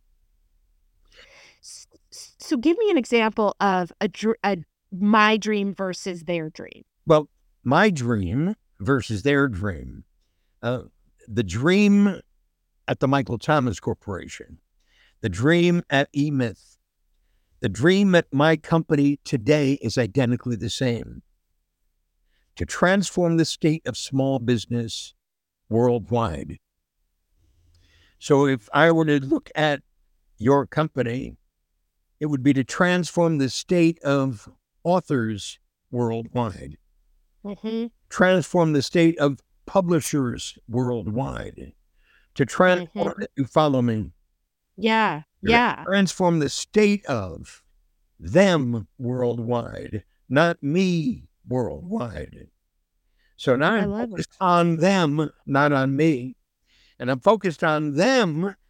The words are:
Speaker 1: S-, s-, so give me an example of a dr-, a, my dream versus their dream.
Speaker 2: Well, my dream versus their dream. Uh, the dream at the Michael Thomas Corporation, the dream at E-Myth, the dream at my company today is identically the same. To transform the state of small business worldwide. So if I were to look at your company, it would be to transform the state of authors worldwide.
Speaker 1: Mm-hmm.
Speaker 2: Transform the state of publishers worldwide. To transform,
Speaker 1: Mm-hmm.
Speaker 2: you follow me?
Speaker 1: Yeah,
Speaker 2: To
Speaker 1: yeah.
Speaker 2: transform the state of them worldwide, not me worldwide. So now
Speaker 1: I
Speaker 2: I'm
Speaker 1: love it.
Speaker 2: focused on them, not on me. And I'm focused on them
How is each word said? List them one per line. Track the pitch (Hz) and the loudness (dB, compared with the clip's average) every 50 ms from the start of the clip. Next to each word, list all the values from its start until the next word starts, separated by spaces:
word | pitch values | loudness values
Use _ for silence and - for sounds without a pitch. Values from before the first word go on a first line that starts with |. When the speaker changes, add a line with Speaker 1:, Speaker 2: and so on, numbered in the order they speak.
| _ _ _ _ _ _ _ _ _ _ _ _ _ _ _ _ _ _ _ _ _ _ _ - - - _ - - - _ _ - | _ _ _ _ _ _ _ _ _ _ _ _ _ _ _ _ _ _ _ _ _ _ _ -20 -20 -20 _ -20 -20 -20 _ _ -20
Speaker 1:
S-, | - - - - _ _ _ _ _ - | -20 -20 -20 -20 _ _ _ _ _ -20
s-, | - - - _ - | -20 -20 -20 _ -14
so | - - 311 | -6 -4 -2
give | 247 226 311 339 440 | 0 2 2 2 2
me | 453 415 | 2 2
an | 359 285 | 2 2
example | 226 - 240 233 220 220 208 - 214 196 - - | 0 2 2 2 2 2 0 0 0 0 0 0
of | 196 202 185 185 180 170 - - | 0 2 2 0 -2 -4 -6 -6
a | - - | -6 -6
dr-, | - - 202 220 226 - - | -4 -2 -2 -2 -2 0 -2
a, | 202 196 175 151 _ _ _ _ _ - | -2 -2 -2 -6 _ _ _ _ _ -6
my | 175 196 208 220 220 214 214 220 | -2 2 4 4 6 6 4 4
dream | 220 - 208 214 202 196 202 180 | 2 0 -2 -2 -2 -2 -4 -6
versus | - 196 185 175 - - 196 180 175 165 | -6 -8 -8 -8 -8 -8 -10 -10 -8 -6
their | 151 175 170 160 156 | -6 -4 -4 -4 -6
dream. | - - - - - - - _ _ _ - | -10 -14 -18 -18 -18 -20 -20 _ _ _ 2
Speaker 2:
Well, | 156 160 156 151 - _ _ _ _ _ _ - | 4 4 4 4 0 _ _ _ _ _ _ -2
my | 117 131 165 208 220 | 2 4 4 4 4
dream | 180 143 120 120 120 104 95 85 98 135 160 190 220 - _ _ _ - | 2 0 -2 -2 0 0 -2 -2 -2 -2 -2 -2 -4 -6 _ _ _ -8
versus | 98 98 139 131 - - 110 98 90 | -2 0 0 0 0 -2 -4 -2 0
their | 143 143 139 139 139 | 2 2 2 2 0
dream. | 110 85 101 104 90 76 64 64 53 - - _ _ _ _ _ _ _ _ _ _ _ - | -2 -4 -6 -6 -6 -8 -10 -14 -16 -18 -20 _ _ _ _ _ _ _ _ _ _ _ -6
Uh, | 117 123 123 - - _ _ _ _ _ _ _ | -6 -6 -6 -8 -12 _ _ _ _ _ _ _
the | - 107 110 113 | -8 -4 -4 -4
dream | 90 82 110 131 170 185 202 208 202 202 202 202 202 185 - - _ _ _ _ _ _ _ _ _ _ _ _ | -2 -2 -2 0 2 4 4 6 6 6 6 4 2 0 -2 -10 _ _ _ _ _ _ _ _ _ _ _ _
at | - 127 - | -6 -4 -2
the | - 131 | 0 2
Michael | 139 139 127 - 117 110 | 2 2 0 -2 -6 -6
Thomas | - - 151 151 127 127 95 - | -2 0 2 2 2 0 -2 -4
Corporation, | - 127 110 - - - 98 85 76 67 - - - - 78 - _ _ _ _ _ _ _ _ _ _ _ _ | -6 -6 -6 -6 -8 -10 -10 -10 -10 -12 -16 -18 -18 -20 -20 -20 _ _ _ _ _ _ _ _ _ _ _ _
the | - 110 | -6 -4
dream | 90 90 117 147 170 175 170 175 175 175 - - | -2 0 2 4 4 6 4 4 4 2 0 0
at | 147 139 139 - - | 0 0 0 0 0
E-Myth, | 143 143 156 143 135 123 113 92 - _ _ _ _ _ _ _ _ _ _ _ _ _ _ _ _ _ _ _ _ | -2 0 0 0 0 -2 -2 -4 -10 _ _ _ _ _ _ _ _ _ _ _ _ _ _ _ _ _ _ _ _
the | - 117 | -6 -4
dream | 92 104 123 170 190 196 202 196 180 | -2 0 2 4 4 4 4 4 4
at | 170 156 _ - | 4 2 _ 0
my | 135 147 160 160 | 2 2 4 2
company | 151 - - 170 165 160 - 160 143 143 143 143 139 - | 0 0 0 -2 0 0 0 0 2 2 2 0 -2 -6
today | - - 127 98 143 147 151 143 135 139 - - | -6 -6 -2 2 2 2 2 2 0 0 -2 -4
is | 113 - 135 | -4 -2 -2
identically | 120 101 90 139 127 117 123 113 - 123 120 | -2 -2 0 0 0 0 0 -2 -4 -6 -6
the | 98 - - | -6 -6 -6
same. | - - 135 127 117 - - 55 60 - - _ _ _ _ _ _ _ _ _ _ _ _ _ _ _ _ _ _ _ _ _ _ _ _ _ _ | -6 -4 -2 -2 -2 -4 -6 -12 -16 -20 -20 _ _ _ _ _ _ _ _ _ _ _ _ _ _ _ _ _ _ _ _ _ _ _ _ _ _
To | - 87 | -10 -8
transform | - - - 180 175 190 208 185 - - 185 175 170 165 | -8 -4 2 2 4 4 4 0 -2 -2 0 0 2 2
the | 165 160 | 2 2
state | - - - - 160 156 160 - | 0 -2 -2 0 0 0 0 -4
of | - 120 | -8 -8
small | - - - 131 135 135 135 135 131 | -8 -8 -4 -2 -2 0 0 -2 -2
business | 120 113 123 113 - - 117 120 117 113 - - - - - _ _ _ _ _ _ _ _ _ _ - | 0 0 0 -2 -2 -4 -6 -6 -6 -6 -10 -12 -14 -16 -20 _ _ _ _ _ _ _ _ _ _ -4
worldwide. | 107 113 120 123 120 120 92 - 120 117 113 98 80 71 - - - - _ _ _ _ _ _ _ _ _ _ _ _ _ _ _ _ _ _ _ _ _ _ _ _ _ _ _ _ _ _ _ _ | 0 2 2 2 2 0 -2 -2 -2 -2 -2 -2 -4 -6 -10 -12 -14 -16 _ _ _ _ _ _ _ _ _ _ _ _ _ _ _ _ _ _ _ _ _ _ _ _ _ _ _ _ _ _ _ _
So | - - 147 139 143 | 0 2 4 4 4
if | 139 135 120 - - - | 4 0 -2 -4 -2 2
I | 143 156 165 | 4 6 6
were | 165 160 160 | 6 4 4
to | 151 147 143 | 2 2 0
look | 135 135 320 294 - - - | 0 0 -2 -2 -4 -4 -4
at | - 151 151 143 135 - _ _ _ _ _ _ _ _ _ _ - | -2 0 0 0 -2 -6 _ _ _ _ _ _ _ _ _ _ -2
your | 107 127 139 143 127 | 2 2 4 2 2
company, | - - 151 156 156 - 135 120 117 117 131 131 113 - - _ _ _ _ _ _ _ _ _ _ _ _ _ _ _ - | 0 -2 -2 -2 -2 -2 -4 -4 -4 -4 -6 -8 -10 -14 -16 _ _ _ _ _ _ _ _ _ _ _ _ _ _ _ -8
it | 151 | -6
would | 151 147 135 123 | -4 -2 0 2
be | 143 139 | 2 2
to | 135 127 | 2 0
transform | - - - 185 180 180 180 170 - - 175 170 165 165 143 | -2 -2 0 0 2 2 0 -2 -2 -2 0 0 2 2 0
the | 135 127 | -2 -2
state | - - - - 185 175 165 165 165 - - | -4 -6 -4 -2 2 2 2 2 2 0 -2
of | 143 139 139 135 135 123 104 - - - _ _ _ _ _ - | -2 0 0 0 -2 -4 -8 -12 -20 -20 _ _ _ _ _ -4
authors | 165 180 185 - - 151 127 113 110 110 98 - - - - _ _ _ _ _ _ | -2 0 0 0 -2 -2 -2 -2 -4 -6 -8 -10 -12 -16 -18 _ _ _ _ _ _
worldwide. | - 120 120 113 113 113 113 113 - 127 120 110 87 - - 69 76 - _ _ _ _ _ _ _ _ _ _ _ _ - | -4 -2 -2 -2 -2 -4 -6 -6 -4 -4 -4 -4 -6 -10 -14 -16 -18 -18 _ _ _ _ _ _ _ _ _ _ _ _ -14
Speaker 1:
Mm-hmm. | 202 202 - - 220 220 226 233 233 _ _ _ - | -14 -14 -10 -8 -8 -6 -6 -6 -8 _ _ _ -6
Speaker 2:
Transform | - - 190 185 185 180 143 - - 180 165 160 151 | 0 2 4 4 4 2 0 0 0 0 2 2 2
the | 143 127 | 0 0
state | - - 180 165 165 165 - | 0 2 4 4 4 4 2
of | 147 143 135 - _ _ _ _ - | 0 0 0 -2 _ _ _ _ -10
publishers | - - 196 185 170 175 156 - - - 147 131 120 117 120 - - - _ _ - | -4 -2 0 2 2 0 0 0 -2 -2 -2 -2 -2 -4 -8 -10 -14 -16 _ _ -6
worldwide. | 113 123 127 123 123 117 - 107 104 123 135 139 123 117 - - - - - 73 - _ _ _ _ _ _ _ _ _ _ _ - | -4 -2 -2 -2 -2 -4 -6 -6 -4 -4 -4 -6 -6 -10 -10 -12 -14 -16 -18 -18 -20 _ _ _ _ _ _ _ _ _ _ _ -4
To | - 143 | -2 -2
transform, | 113 - - 180 180 180 180 175 160 - 208 - - - | -2 0 2 2 4 2 2 -2 -6 -6 -4 -4 -4 -4
Speaker 1:
Mm-hmm. | - 208 - _ | -8 -12 -10 _
Speaker 2:
you | - 135 | -6 -6
follow | - - 165 156 147 135 127 123 | -2 0 2 2 2 2 2 0
me? | 120 113 107 98 - - _ _ _ _ _ _ _ _ _ _ _ _ | 0 0 -2 -4 -8 -12 _ _ _ _ _ _ _ _ _ _ _ _
Speaker 1:
Yeah, | - 196 226 220 220 220 196 160 147 151 _ _ _ - | -4 -2 0 2 2 0 0 -2 -4 -10 _ _ _ -2
Speaker 2:
To | 202 | 2
Speaker 1:
yeah. | 226 233 247 220 143 - 151 | 2 2 2 2 -2 -4 -6
Speaker 2:
transform | - 190 202 196 170 - - 190 175 170 160 | -2 0 2 2 0 0 0 0 2 2 2
the | 147 131 | 0 -2
state | - - - - - 208 214 202 202 196 - | -4 -6 -8 -2 0 2 4 4 2 0 -2
of | - 139 113 95 92 80 - - - - - _ _ _ _ _ _ _ _ _ _ _ - | -4 -4 -4 -4 -6 -10 -14 -16 -18 -20 -20 _ _ _ _ _ _ _ _ _ _ _ -16
them | 76 82 107 170 202 196 175 156 135 120 117 113 101 - _ - | -6 0 2 4 4 4 4 2 0 -2 -4 -6 -6 -10 _ -10
worldwide, | 131 117 127 127 123 120 117 120 113 113 120 117 117 120 - 95 110 - - 98 - _ _ _ _ - | -8 -6 -4 -2 -2 -2 -2 -2 -4 -4 -2 -4 -4 -6 -10 -12 -12 -8 -10 -10 -10 _ _ _ _ -2
not | 123 143 165 170 170 - - | 2 2 2 2 0 -2 -4
me | 139 151 185 196 185 175 170 151 143 113 - - - _ _ _ - | -2 0 0 2 2 0 0 0 -2 -4 -6 -8 -20 _ _ _ -6
worldwide. | 120 127 120 87 71 73 - 175 208 226 123 117 90 78 67 - - - - - _ _ _ _ _ _ _ _ _ _ _ _ _ _ _ _ _ | -4 -4 -4 -4 -6 -10 -10 -8 -8 -8 -8 -8 -10 -12 -12 -14 -16 -20 -20 -20 _ _ _ _ _ _ _ _ _ _ _ _ _ _ _ _ _
So | - - 139 123 | -6 -2 0 0
now | 127 147 175 220 | 2 2 0 0
Speaker 1:
I | 220 | 0
Speaker 2:
I'm | 202 202 | -2 -2
Speaker 1:
love | 202 214 240 | -4 -6 -6
it. | 233 | -8
Speaker 2:
focused | 196 - 170 - _ - | -8 -10 -10 -10 _ -2
on | 190 180 175 175 170 170 165 | 0 2 4 4 2 2 0
them, | 160 160 190 196 190 170 147 143 156 156 147 - _ _ | 2 2 2 2 2 2 0 0 0 -2 -4 -6 _ _
not | - 139 139 143 147 147 | -2 0 2 2 2 2
on | 135 135 135 135 | 2 0 0 0
me. | 135 156 165 156 123 123 131 123 _ _ _ _ _ _ _ _ _ _ _ _ - | 2 2 2 2 0 -4 -8 -12 _ _ _ _ _ _ _ _ _ _ _ _ -8
And | - 123 | -4 -4
I'm | 135 127 | -4 0
focused | - 202 226 208 - 185 147 - - | 2 2 2 2 2 -4 -4 -2 -2
on | 165 156 151 156 151 139 | 0 0 0 -2 -2 0
them | 143 185 247 269 254 220 175 147 156 180 202 196 _ _ | 0 2 2 2 2 2 0 -2 -4 -4 -6 -8 _ _